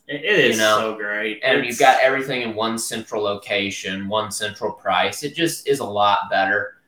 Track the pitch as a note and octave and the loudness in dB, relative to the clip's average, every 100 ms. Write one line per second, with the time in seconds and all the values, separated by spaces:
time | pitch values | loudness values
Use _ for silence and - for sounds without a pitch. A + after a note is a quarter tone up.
0 | - D3 F3 F#3+ B2 A2 G#2+ G#2+ A2 G#2+ | -12 -8 0 4 4 4 4 4 0 -4
1 | G#2 G#2+ A2 G#2+ C3 C3+ A#2+ A#2 C3+ - | -6 -4 -4 -2 0 2 0 4 6 6
2 | C3 C3+ C3+ B2+ A2+ G#2+ A2+ A2+ - A2 | 4 2 -2 -4 -4 -2 -2 -2 -6 -8
3 | - G#2+ G2+ G2+ - G2+ G2+ G2 F#2+ F#2+ | -6 -4 -2 -4 -4 -2 -2 -6 -8 -6
4 | G2 G#2+ G#2 - G#2 G2+ C3+ - G2 F2+ | -2 -2 -2 -6 -8 -6 -8 -6 -2 0
5 | G2 - D3 D3 D#3+ - - C#3 G2+ G2+ | 0 -2 -8 -2 -2 -2 -2 -2 0 2
6 | G2+ G2+ F#2+ F#2+ G2 G#2 G#2 - | 2 2 0 0 2 0 -4 -12